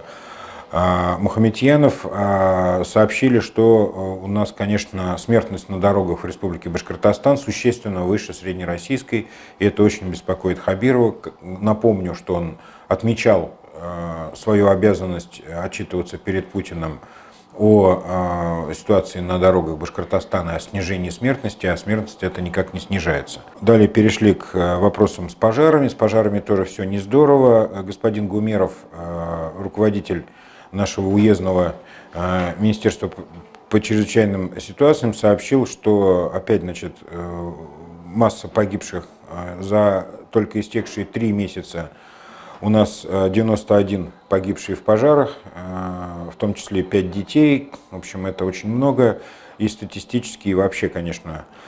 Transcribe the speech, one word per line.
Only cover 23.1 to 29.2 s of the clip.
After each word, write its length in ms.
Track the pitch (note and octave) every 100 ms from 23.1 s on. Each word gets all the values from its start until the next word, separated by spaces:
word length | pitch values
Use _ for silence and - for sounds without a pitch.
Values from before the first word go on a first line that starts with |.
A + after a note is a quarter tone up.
| D2+ - - - -
Далее 260 | G2+ A2+ G#2
перешли 460 | A2 G#2+ - G#2+
к, 220 | F#2 - F2+
э, 220 | F2 F2
вопросам 520 | G2+ - G2+ - F2
с 60 | -
пожарами. 520 | A2 A2+ D#3 D#3 C3
С 60 |
пожарами 460 | - A2 A2 G#2 G2+
тоже 240 | G2+ G#2
все 220 | F#2 - F#2+
не 120 | G2+
здорово. 720 | G2 C3 D3 C#3+ B2+ A2+ G#2+
Э, 100 | G2
господин 440 | F#2+ G2 A2+ G#2 G#2
Гумеров, 440 | G#2 A2 G#2 F2+ - -
э, 560 | E2+ E2+ E2+